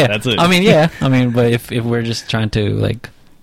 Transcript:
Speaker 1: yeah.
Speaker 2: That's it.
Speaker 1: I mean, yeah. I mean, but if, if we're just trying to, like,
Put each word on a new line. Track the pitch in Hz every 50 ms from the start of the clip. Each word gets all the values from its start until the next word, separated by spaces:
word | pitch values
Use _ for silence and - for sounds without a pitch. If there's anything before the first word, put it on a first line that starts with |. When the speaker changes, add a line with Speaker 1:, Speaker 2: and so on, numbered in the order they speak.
Speaker 1:
yeah. | 143
Speaker 2:
That's | 107 104 110 -
it. | 127 107 -
Speaker 1:
I | 170
mean, | 180 185 180
yeah. | 190 - - 151 160 160 - -
I | 151 135
mean, | 131 127 127 123
but | 117 123 120 117
if, | 117 113 - -
if | 117 120 113
we're | 120 117 117 113
just | 117 110 - - -
trying | - 110 110 104
to, | - 110 104 101 104
like, | 107 107 104 107 - - - - _ - - - _